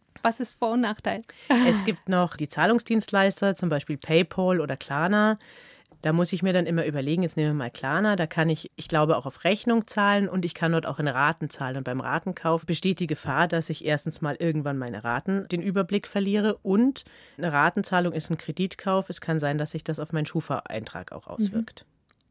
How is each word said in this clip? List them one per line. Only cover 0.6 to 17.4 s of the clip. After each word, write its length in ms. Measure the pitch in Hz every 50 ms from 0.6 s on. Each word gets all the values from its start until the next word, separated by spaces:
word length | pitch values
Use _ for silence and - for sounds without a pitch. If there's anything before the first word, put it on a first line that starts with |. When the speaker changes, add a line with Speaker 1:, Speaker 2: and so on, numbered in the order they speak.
| 240 220
Speaker 1:
und 80 | 233 247
Nachteil? 420 | 240 208 214 - - 202 196 220 - - - - - - 269 240 247
Speaker 2:
Es 180 | 262 226 202 190
gibt 240 | 220 180 - - -
noch 280 | 185 180 180 170 -
die 120 | - 151 -
Zahlungsdienstleister, 1080 | - 151 160 202 240 233 - - 226 220 - - 202 196 196 196 190 - 202 196 190
zum 120 | - 185 170
Beispiel 280 | 151 143 - - 147
PayPal 640 | 139 - - 160 170 175 - - 196 185 185 185 170
oder 160 | 147 143 135
Klarna. 600 | - - - 143 147 165 185 208 208 214 214 214 214 - - - - - - - - _ _ - _
Da 100 | - 156
muss 200 | 160 170 180 -
ich 100 | 196 160
mir 100 | 180 190
dann 140 | 180 185 170
immer 180 | 120 170 165 151
überlegen, 380 | 156 147 143 131 143 165 180
jetzt 140 | 185 160 -
nehmen 140 | 165 151 151
wir 140 | 151 147 123
mal 60 | 120
Klarna, 460 | - - - 135 151 185 208 214 202
da 100 | 180 160
kann 240 | 156 - 170 160 165
ich, 200 | 156 - - - _
ich 100 | - -
glaube, 300 | - 170 151 151 156 156
auch 100 | 123 -
auf 180 | 135 - - -
Rechnung 420 | 170 208 208 - 240 233 233 220
zahlen 420 | - - 214 202 202 202 202 202 -
und 160 | 180 190 175
ich 100 | 170 -
kann 180 | - 170 165
dort 140 | 170 165 160
auch 120 | - 139 -
in 100 | 147 143
Raten 400 | 123 131 143 151 165 - 156 143
zahlen. 300 | - - 139 127 131 135
Und 60 | 131
beim 160 | 127 127 131
Ratenkauf 640 | 123 123 143 170 - 190 175 - - 165 165 160 -
besteht 340 | - 165 - - 185 190 -
die 60 | 180
Gefahr, 420 | 151 151 - - 147 131 147 175 170
dass 220 | 175 165 156 -
ich 140 | 156 - -
erstens 360 | 151 151 143 - 160 - -
mal 160 | 160 147 139
irgendwann 420 | - 170 170 151 151 139 143 139 135
meine 260 | 127 120 117 107 117
Raten, 440 | 117 120 135 - 190 190 196 196 -
den 140 | 180 175
Überblick 440 | 175 196 175 196 190 - 202 202 -
verliere 520 | - - 202 196 196 202 208 202 220 202 -
und 420 | - 196 190 214 247 277 262 - - - - - - - -
eine 140 | -